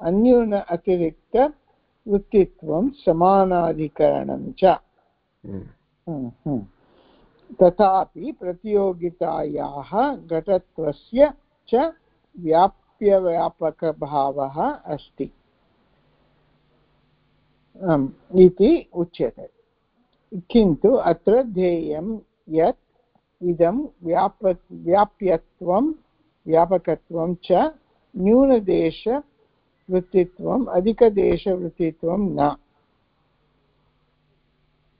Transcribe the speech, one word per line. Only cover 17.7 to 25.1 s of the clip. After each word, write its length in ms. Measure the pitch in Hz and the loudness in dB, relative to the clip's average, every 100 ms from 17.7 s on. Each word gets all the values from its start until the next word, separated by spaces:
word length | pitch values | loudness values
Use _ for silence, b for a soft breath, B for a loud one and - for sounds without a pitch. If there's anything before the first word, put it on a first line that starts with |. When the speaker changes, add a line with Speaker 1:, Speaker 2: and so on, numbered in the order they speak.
| - | -8
Speaker 1:
आम्, 240 | 185 151 135 - - 185 | -2 0 -2 -8 -2 4
इति 520 | 185 180 220 339 - | 6 6 2 2 -2
उच्यते। 540 | 175 170 - 123 - - _ _ _ _ _ _ _ _ 185 | -8 -8 -6 -6 -6 -18 _ _ _ _ _ _ _ _ -16
किन्तु 560 | - 233 202 143 - | 0 2 2 2 2
अत्र 480 | 262 170 170 190 233 | 2 0 0 2 0
ध्येयं 760 | 247 185 185 170 156 151 196 220 - _ - | 0 -2 -2 -2 -4 -6 -8 -10 -14 _ -6
यत् 300 | 160 180 - _ _ _ _ _ _ | 0 0 -2 _ _ _ _ _ _
इदं 440 | 175 170 165 240 302 - | -4 0 0 0 -6 -10
व्याप-, 540 | 170 175 196 - 190 175 _ | -4 -2 -2 -2 -4 -4 _
व्याप्यत्वं, 1200 | 170 170 196 208 | -10 0 0 0